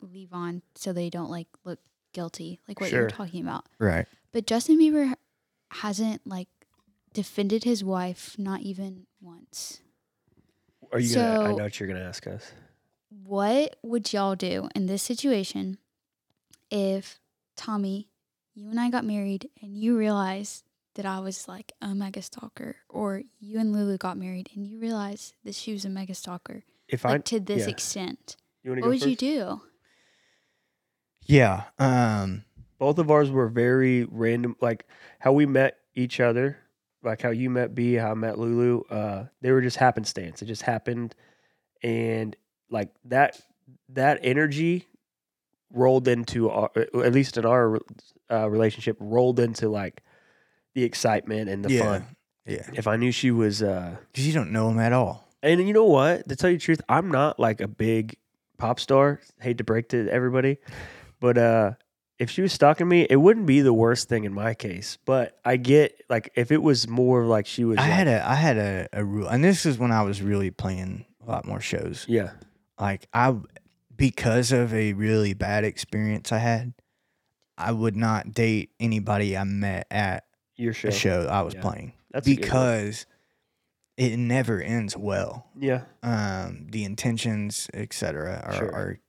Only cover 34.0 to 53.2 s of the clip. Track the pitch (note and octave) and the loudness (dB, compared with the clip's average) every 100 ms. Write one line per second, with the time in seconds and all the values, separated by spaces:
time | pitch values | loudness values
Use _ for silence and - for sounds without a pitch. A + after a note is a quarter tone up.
34 | A#2 A2 A2+ A#2 A#2+ A2+ A#2+ A2 - - | 0 -2 -2 0 -2 -2 -2 -4 -8 -20
35 | - - C3 C#3 D3 C3+ C3+ - _ - | -20 -2 4 6 6 4 2 0 _ -6
36 | B2 - B2 A#2 C#3 C#3 _ _ _ _ | -4 2 2 2 0 -4 _ _ _ _
37 | A#2+ A2 B2 A#2 B2+ B2 B2 A#2 A#2+ A#2+ | -6 -4 -2 -2 -2 0 -2 0 0 2
38 | A2 A2 A2 G#2+ A#2 A#2 B2 A#2+ - G#2+ | 0 -2 -4 -4 -2 2 2 2 -2 -6
39 | G#2 G2 B2 _ B2+ C3 B2 - B2+ A#2 | -4 -6 -10 _ 0 2 2 2 2 2
40 | G#2+ - E2+ - G#2+ A2 - A2+ - A#2+ | -4 -8 -10 -12 -12 -6 -4 -4 -4 -6
41 | A#2 - _ _ _ _ _ _ A#2 A#2 | -8 -12 _ _ _ _ _ _ -4 -2
42 | A2+ A2 A2 G#2 _ _ _ A2 G2+ _ | -2 -4 -6 -10 _ _ _ -6 -6 _
43 | B2 B2+ C#3 - _ _ _ B2+ _ C3 | -2 0 0 -2 _ _ _ _ _ 0
44 | C3 - B2 C3+ D#3 C#3+ E3 F3 - _ | 2 2 2 2 0 0 -2 -2 -6 _
45 | _ _ _ _ _ _ _ A#2+ B2+ C3 | _ _ _ _ _ _ _ 2 4 4
46 | B2+ A#2+ A#2 B2 A2+ G#2+ G#2+ - A2+ B2 | 4 0 0 -2 0 0 -2 -2 -2 0
47 | B2 B2+ C3+ A#2 A2+ B2 A#2 A2 - - | 4 4 2 0 2 4 4 0 -4 -16
48 | _ _ - A2+ A2 G#2+ A2 G#2+ A#2 G#2+ | _ _ -4 -2 0 2 2 0 -4 -6
49 | G#2 A#2 B2+ B2 A#2+ A2 A2+ G#2 F#2+ - | -2 2 4 4 0 0 -2 -2 -6 -10
50 | - _ _ _ _ _ _ C3 A#2+ - | -20 _ _ _ _ _ _ -2 -2 0
51 | A#2+ G#2+ - G#2+ G#2 G2 G#2 B2+ A2 G2 | 0 0 -2 -6 -4 -4 0 2 2 0
52 | - - _ _ - - - - G#2+ A2 | -4 -16 _ _ -10 -10 -8 -4 0 2
53 | B2 A#2+ | 2 2